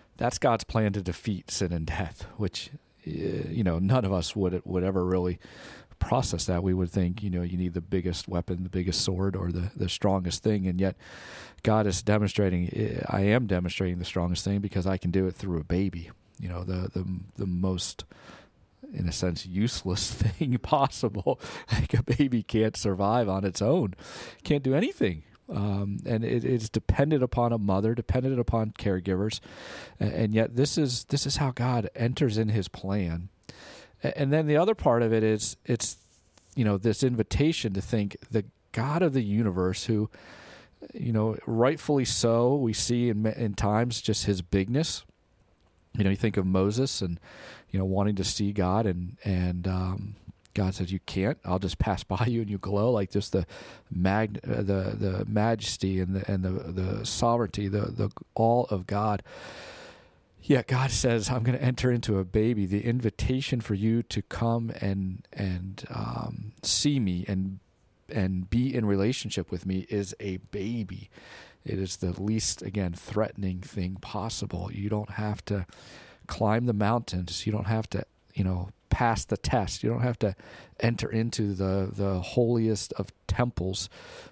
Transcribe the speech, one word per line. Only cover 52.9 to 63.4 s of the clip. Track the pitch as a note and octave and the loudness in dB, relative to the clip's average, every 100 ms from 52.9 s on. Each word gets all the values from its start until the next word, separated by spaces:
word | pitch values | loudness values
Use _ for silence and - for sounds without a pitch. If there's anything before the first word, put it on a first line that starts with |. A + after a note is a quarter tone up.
like, | A2+ G2 | 2 0
just | - - | -2 0
the | G2 E2 - - - - | 0 0 -6 -18 -20 -8
mag-, | F2+ F#2 G#2 G#2+ A2+ | 0 2 2 0 -2
uh, | A#2+ A2 | -4 -2
the, | G2 G2 G2 G#2+ | 0 0 0 -2
the | G2+ F#2 G#2 | -2 -2 0
majesty | G#2+ A2 A2+ - - F#2+ F#2 | 2 2 2 -2 -2 0 0
and | F#2 F#2+ | 0 -2
the, | G2 | 0
and | G2 | 0
the, | F#2 | 0
the | F#2 - F#2 F#2 G#2+ A2 | -2 -4 -4 -2 -2 -4
sovereignty, | - A#2 A#2+ G2+ - G2 | 0 2 4 2 -2 0
the, | G2+ | 0
the | - A2 G2+ - - | -2 -2 -4 -4 -8
all | - A2+ A#2+ - | 0 4 4 2
of | G2 F2+ | -2 -2
God. | G2+ G#2+ G2+ - - - - - - - - - _ _ - | 0 0 -2 -6 -16 -16 -16 -16 -18 -20 -20 -20 _ _ -6
Yet | - C3 - | 2 2 2
God | B2+ C3+ | 0 0
says, | - B2+ A#2 G2+ | 0 2 2 0
"I'm | B2+ | 0
gonna | A#2+ B2+ | 0 2
enter | B2+ B2 B2+ | 0 2 2
into | A#2+ A2+ G2 | 2 2 0
a | F#2 | 2
baby." | G#2+ A2+ G#2+ F#2+ | 2 2 2 0
The | G2+ | 0
invitation | A#2 B2 A2+ - - C3 | 2 0 0 0 0 0